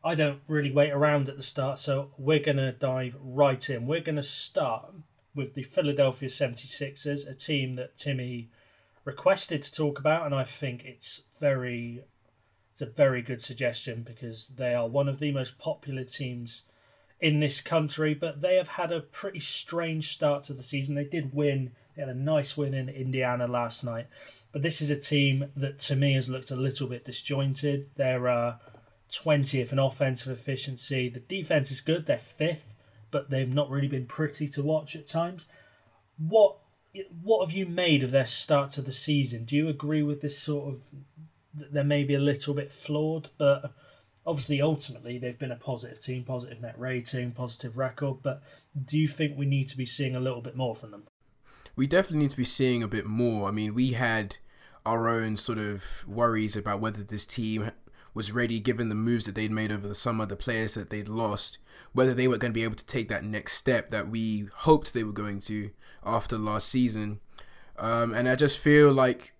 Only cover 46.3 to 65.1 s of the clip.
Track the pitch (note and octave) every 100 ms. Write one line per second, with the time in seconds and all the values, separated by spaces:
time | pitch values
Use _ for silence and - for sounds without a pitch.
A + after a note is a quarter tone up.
46.3 | B2 B2 A2+ A#2 A2+ B2+ B2+ A#2 B2+ B2
47.3 | A#2 B2 - B2 A#2 C3 - C#3 C3 C#3
48.3 | C3+ - - _ C#3+ C3 D3+ D3+ - D3+
49.3 | C#3+ C#3 C#3 C3 C3 B2 - C3+ B2+ C3
50.3 | B2 A#2+ B2 B2+ A2 A2 G#2 - _ _
51.3 | _ _ - - - C#3 E3+ F#3+ D3+ C#3+
52.3 | C#3 A#2 - C3 B2 A2 G#2+ G2+ A2 A#2+
53.3 | A2 G2 G#2+ G#2+ A2+ C3 A#2+ B2 A2 G2+
54.3 | - - - - - G#2+ A#2 A#2 A2+ A2
55.3 | G#2 - A2 G#2 G2 - - - G#2 A#2+
56.3 | A2 G#2+ G#2+ G#2 G2+ A2 G#2+ G2+ G#2+ -
57.3 | - A2 A2 G#2+ - - - - G#2+ G2+
58.3 | A2+ A#2+ A2+ A2+ A2+ A2+ G#2 A2+ A#2+ A2
59.3 | G2 A2 A2 G#2+ G#2 G2+ G#2 A#2+ A2+ G#2+
60.3 | G2+ - A#2 A2 A2+ G2 G#2+ G2+ A2+ A2
61.3 | G#2 - - - - - C3 C3 B2 B2+
62.3 | A2+ B2 A2+ A2+ G#2+ - C3 A2 G2+ G#2
63.3 | G#2+ - - - A#2 - G#2+ G2 A2+ A2
64.3 | G#2+ G2+ - - D3+ - A#2+ G#2+